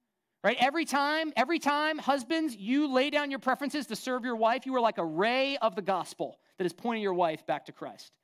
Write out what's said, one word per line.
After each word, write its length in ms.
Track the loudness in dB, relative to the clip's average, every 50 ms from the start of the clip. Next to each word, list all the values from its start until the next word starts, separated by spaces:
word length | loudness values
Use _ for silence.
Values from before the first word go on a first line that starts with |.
| _ _ _ _ _ _ _ _ 0
Right? 140 | 0 2 4
Every 280 | 2 2 2 0 -2
time, 460 | 0 0 2 2 2 2 0 0 0 0
every 240 | 0 2 2 0 0
time, 380 | 2 0 2 2 2 0 -2 0
husbands, 580 | 0 0 0 0 0 -2 -2 0 0 -2 -4
you 320 | -6 -2 0 2 2 2 2
lay 220 | 2 2 2 2
down 200 | 2 0 0 -2
your 80 | -4 -2
preferences 480 | 0 0 0 0 -2 -4 -4 -4 -4 -4
to 60 | -8
serve 300 | -6 -4 -4 -4 -2 -2
your 100 | -2 0
wife, 320 | 2 4 4 2 2 0
you 80 | -2 0
are 60 | 2
like 180 | 2 2 2 0
a 60 | -2
ray 520 | -2 0 0 2 2 2 2 2 0 0 0
of 180 | 0 0 0
the 60 | -2 -2
gospel 580 | -2 -2 -2 -2 -6 -6 -8 -8 -8 -8 -12 _ _ _
that 80 | -4 -4
is 80 | -4 -2
pointing 300 | -4 -4 -4 -2 0 -2
your 120 | 0 2
wife 320 | 2 2 2 0 -2 -4
back 200 | -4 -4 -4 -4
to 60 | -10 -14
Christ. 400 | -12 -12 -14 -12 -16 -20 -20 _ _